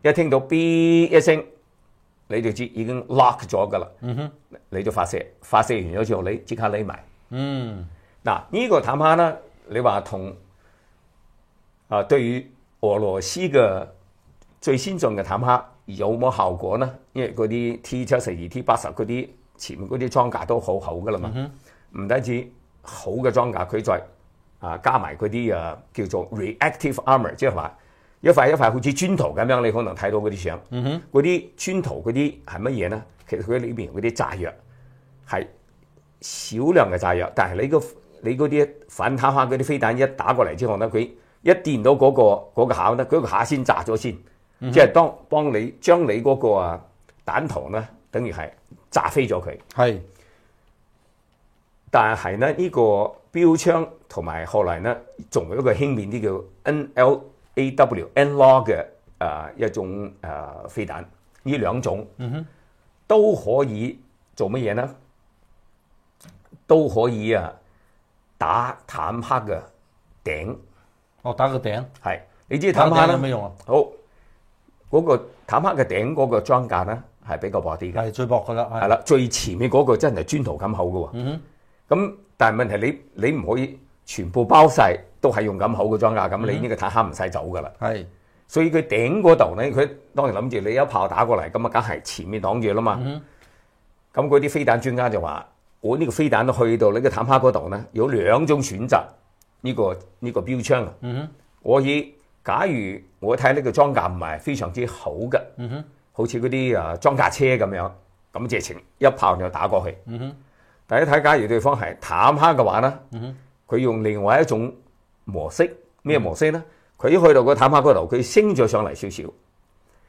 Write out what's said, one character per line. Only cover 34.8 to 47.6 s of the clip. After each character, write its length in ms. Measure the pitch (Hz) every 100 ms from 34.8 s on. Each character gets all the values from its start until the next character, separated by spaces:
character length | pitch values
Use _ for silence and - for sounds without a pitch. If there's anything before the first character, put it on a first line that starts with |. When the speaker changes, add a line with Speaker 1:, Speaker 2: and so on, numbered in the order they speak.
| - _ _ _ -
Speaker 1:
係 180 | - - - _ _ _ _ _ _
少 520 | - - - 110 143
量 180 | 180 104
嘅 80 | 90
炸 160 | 90
藥， 160 | 90 87
但 200 | - 92
係 80 | 90
你 60 | 139
個， 140 | 156 - - _ -
你 140 | 113 127
嗰 120 | 147
啲 220 | 147 143 - -
反 280 | - 98 131
坦 160 | 135
克 220 | 135 127 131
嗰 20 |
啲 40 |
飛 140 | 135 123
彈 180 | 113 123
一 200 | 135 135
打 160 | -
過 120 | 127
嚟 100 | 95 80
之 100 | 120
後 100 | 101
呢， 120 | 110
佢 180 | 110 123 - _ _
一 80 | 147
掂 320 | 185 160 131
到 100 | 113
嗰 200 | 139 135
個， 100 | 131 107 101 - -
嗰 40 | 123
個 80 |
考 200 | 104 90 120
呢， 100 | 131
佢 140 | 156
個 60 | 113
下 180 | 98
先 180 | 117 143
炸 180 | 127 -
咗 120 | 87 110
先， 160 | 123 92 - _ _ -
Speaker 2:
嗯 120 | 127
哼。 20 |
Speaker 1:
即 80 | 131
係 100 | 135
當， 220 | 165 156 - -
幫 260 | 151 151
你， 200 | 110 117 -
將 220 | - 170
你 180 | 151 107
嗰 140 | 123 135
個 180 | 123
啊， 300 | 101 87 87 - _ _ _
彈 220 | - 90 151
頭 240 | 87